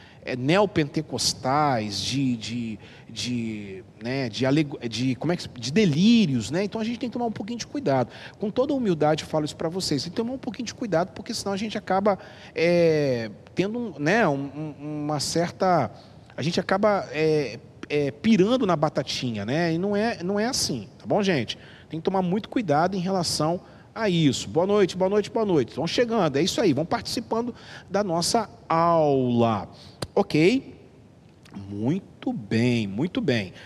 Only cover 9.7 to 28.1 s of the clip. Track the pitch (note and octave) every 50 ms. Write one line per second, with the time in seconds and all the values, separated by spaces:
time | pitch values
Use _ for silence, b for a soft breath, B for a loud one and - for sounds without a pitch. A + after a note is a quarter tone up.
9.7 | E3+ F#3+ F3+ - D#3 C3+ - E3+ F3+ - A3+ A#3 C4 C4 - - G3 - B3 G3+
10.7 | - - B3+ G#3+ E3 D#3+ F3+ - - - G3+ - A3+ - - G3+ G3+ F#3+ A3 G#3+
11.7 | - A3 - - F#3 F#3+ G3 G#3 F#3+ B B B B B B B B - D#3+ E3+
12.7 | F3 F3 E3+ E3 D#3+ D3+ D3 C#3 B2+ A#2 A2+ A2 G2+ - - - - - F3 G3+
13.7 | A3 A#3+ A#3+ G#3+ D#3+ C#3 D3 D3+ G3 A#3+ A3+ D#3+ C#3+ C#3 C#3 C#3 C3 D3 D#3 D#3
14.7 | C#3+ C#3+ C#3+ D3+ D3+ D3+ D3 D3 D3+ C#3+ - - - E3 E3+ F3 - - G3 F#3
15.7 | F3+ D#3+ B2+ G2+ B B B B B B B B B - A#2 D#3+ F3 G3 F3+ -
16.7 | F#3+ G3 G#3 G#3+ G3+ F#3+ - - B2+ D3+ D#3+ D#3 D#3 D3+ C#3+ A2+ G#2 B2+ - -
17.7 | - - - - D3 D3 C#3+ C#3+ - - - A3 A3+ F#3 F3+ G#3+ B3+ B3+ - F#3+
18.7 | F3 D3+ D3+ D3+ - D#3+ C3 - - - C#3 B2 A2+ G#2 G2 A2 C3 D#3+ F3 E3+
19.7 | D#3+ E3 F#3 G3+ G#3 G3+ G#3+ A#3 A3+ - F3 F3+ G3+ G3+ G#3+ A#3+ C4+ - - -
20.7 | E3+ A#2+ G2 - - - - G2+ C#3+ G3 G3+ F#3+ F3+ C3+ G#2+ - - B B B
21.7 | B B B B - D#3+ D#3+ G3 F#3 F#3+ F#3 F3 F3+ A3+ - - - C4+ A3+ E3
22.7 | C#3+ D3 E3+ F#3 F#3+ F#3+ E3+ F#3+ F#3+ F#3+ E3 - - - D3+ D#3 E3+ F#3 B B
23.7 | B B B B B G#3 A3+ G#3 F3 E3 D#3+ C#3 A#2 - - G2+ G2+ D3+ F3+ G3
24.7 | G3+ G#3 G3 E3+ - F3+ F#3 F#3+ G3+ G#3+ G3+ - - A#3 A3 G3+ F3+ D3 A#2+ -
25.7 | - - - E3+ - - B3 A#3 A3+ A#3 F3+ D#3 B2+ C#3 E3 F#3+ - - B3 F#3
26.7 | C3 C3 E3 - B3 A3+ - - - C4 A3+ - A3+ A3 A#3+ B3 - B B B
27.7 | B B B B F3+ G3 G#3 F#3+